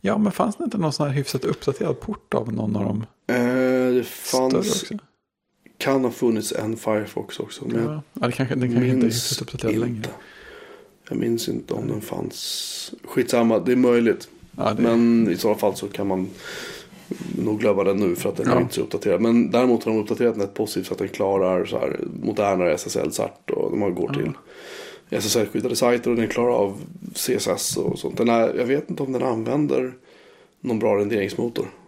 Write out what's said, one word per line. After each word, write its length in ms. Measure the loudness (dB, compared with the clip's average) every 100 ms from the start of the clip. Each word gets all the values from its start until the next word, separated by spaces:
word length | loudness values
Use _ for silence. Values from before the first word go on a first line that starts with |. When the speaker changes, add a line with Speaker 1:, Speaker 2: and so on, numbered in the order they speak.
Speaker 1:
Ja, 180 | 0 2
men 140 | 2
fanns 240 | 2 0 0
det 80 |
inte 140 | -4 0
någon 140 | -2
sån 140 | 0 -2
här 80 |
hyfsat 300 | -2 -2 -2
uppdaterad 560 | -2 -2 -2 -2 -2 -4
port 340 | -6 -10 _
av 180 | -2 -2
någon 240 | -4 -2 -2
av 80 |
dem? 220 | 0 -2 -6 _ -2
Speaker 2:
Eh, 100 | 0
det 680 | 2 2 2 2 4 2 0
Speaker 1:
Större 440 | -8 -2 2 2
Speaker 2:
fanns, 300 | 2 0 -2
Speaker 1:
också? 120 | -4 -10 -12 _ _ _ _ _ _ _
Speaker 2:
kan 260 | 0 2
ha 60 | 2
funnits 420 | 2 2 2 0
en 240 | -4 -4 -4
Firefox 640 | 0 0 -2 -8 -8 -8
också, 240 | -10 -8 -4
men 160 | -2
Speaker 1:
Ja. 180 | -2 -4 -10
Ja, 140 | -4 -4
det 60 |
kanske, 220 | 0 -2
den 140 | 0 2
kanske 140 | 2 2
inte 120 | 4
är 20 |
Speaker 2:
minns 120 | 2
Speaker 1:
hyfsat 280 | 2 -4 -4
uppdaterad 320 | -6 -4 -2
Speaker 2:
inte. 120 | 0 -2
Speaker 1:
längre. 220 | -4 -8 -12 -20 -20 -20 -20 -20 -20 -20 _ -8
Speaker 2:
Jag 100 | -4
minns 300 | 0 -2 -2
inte 260 | -6 -4
om 140 | -4 -2
den 120 | -4
fanns. 920 | -6 -6 -6 -8 -8 -6 -8 -8 -12 -14
Skitsamma, 540 | -4 -2 2 4 4 4
det 140 | 4
är 40 | 4
möjligt. 520 | 6 6 4 2 -2 -20 -20 -2
Speaker 1:
Ja, 180 | -2
det 80 | 2
Speaker 2:
Men 480 | 4 6 6 6 4
i 60 | 2
så 180 | 2
fall 220 | 2 2 0
så 120 | -8
kan 180 | -4 -2
man 240 | -2 -4 -8 -14 -12 -12 -14 -18 -20 -12 -10 -6 -4
nog 220 | -2 0
glömma 240 | 2 4
den 120 | 2 2
nu 200 | 2 0
för 120 | -2
att 80 | -2
den 100 | 2
Speaker 1:
Ja. 80 | 2
Speaker 2:
är 40 |
inte 140 | 2
så 60 | -2
uppdaterad. 400 | -4 -2 0 2
Men 300 | 4 4 4
däremot 340 | 4 4 4
har 80 | 2
de 80 | 0
uppdaterat 360 | 0 2 2 2
Net 180 | -4
Positive 300 | -2 -2 -2 -4
så 60 |
att 60 | -4
den 100 | -4
klarar 560 | 0 2 2 4 2
så 140 | 0 -2
här 220 | -2 -2 -6 -4
modernare 500 | -4 0 2 4 2
S 100 | 2 0
S 100 | -2
L-cert 540 | -2 -2 -4 -6 -6
och 200 | -2 0
de 120 | 0
har, 80 | 0
går 200 | 0 -2
Speaker 1:
Ja. 20 | -2
Speaker 2:
till 100 | -4 -6 -14 -20 -16 -16 -16 -18 _
S 160 | -4 0
S 100 | 0
L-skyddade 400 | 0 0 -2 2
sajter 340 | 2 2 2
och 60 | 0
den 120 | 0
klarar 220 | 2 2
av 280 | 2 0 -2 -14 -14 -12
C 200 | -6 -2
S 120 | -2 0
S 280 | -2 -2 -2
och 220 | -2 -2
sånt. 180 | -6 0
Den 120 | 2
är, 260 | 4 2
jag 120 | 0 0
vet 240 | -2 -2
inte 120 | -6
om 100 | -4
den 100 | -2
använder 680 | -2 -2 -2 0 0 0 -2 -8 _ -20 -20 -20 _ _
någon 180 | -4 0
bra 180 | 2 2
renderingsmotor. 680 | 2 0 -2 -2 -4 -4 -6 -8